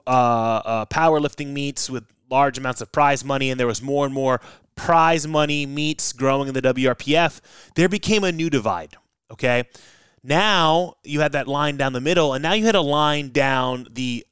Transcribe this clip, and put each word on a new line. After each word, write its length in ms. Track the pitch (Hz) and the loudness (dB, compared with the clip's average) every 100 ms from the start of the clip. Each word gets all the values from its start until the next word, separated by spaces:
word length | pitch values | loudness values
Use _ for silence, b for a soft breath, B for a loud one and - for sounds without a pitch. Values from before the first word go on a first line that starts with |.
| - | 0
uh, 40 | 127 120 117 113 110 113 | 2 4 2 0 -2 -2
uh, 200 | 113 104 | -4 -2
powerlifting 600 | 156 165 151 147 - 143 | 2 2 2 0 -6 -8
meets 360 | 143 143 131 - | -6 -6 -6 -6
with 140 | 127 110 _ _ | -8 -12 _ _
large 280 | 131 139 131 | 2 2 0
amounts 240 | 131 123 | -6 -6
of 100 | 117 | -4
prize 320 | 151 143 127 | 0 2 0
money, 260 | 131 135 135 | -2 -2 -2
and 100 | 127 | 0
there 60 | 120 | -2
was 160 | 107 | -2
more 240 | 135 143 139 | -2 -2 0
and 80 | |
more 280 | 135 131 123 B B _ - | 0 0 -2 B B _ -6
prize 500 | - 165 160 165 151 | 2 4 4 2 0
money 400 | 151 147 147 139 | 0 0 -2 -4
meets 480 | 143 151 147 - | -4 -4 -4 -6
growing 340 | 120 135 139 135 | -2 0 0 -2
in 40 | |
the 80 | 131 | 0
W 260 | 131 127 131 | 0 2 0
R 80 | 120 | 0
P 200 | 139 156 | 0 2
F, 260 | 165 - B B B | 2 -2 B B B
there 160 | - 175 | 0 2
became 340 | 202 - 214 | 0 0 0
a 80 | 185 | 0
new 180 | 165 165 | -2 0
divide, 460 | 139 104 87 78 - _ _ _ | 0 0 -4 -8 -20 _ _ _
okay? 320 | 113 123 123 123 b b b b b | -4 0 0 -2 b b b b b
Now 720 | 127 160 214 185 160 165 180 - | -2 0 2 4 4 2 -2 -8
you 180 | - 147 | -6 -2
had 100 | 147 | 0
that 160 | 143 135 | -2 -4
line 300 | 143 147 143 | -2 -2 -2
down 160 | 135 | -4
the 80 | 127 | -2
middle, 320 | 147 175 147 | 0 2 2
and 100 | 135 | 0
now 100 | 160 | -2
you 120 | 214 220 | 0 2
had 100 | 202 | 2
a 60 | |
line 480 | 143 147 151 147 139 | 2 2 2 0 -2
down 580 | 139 135 131 127 127 - | 0 2 2 0 -4 -10
the 360 | 117 127 120 - | -8 -6 -6 -10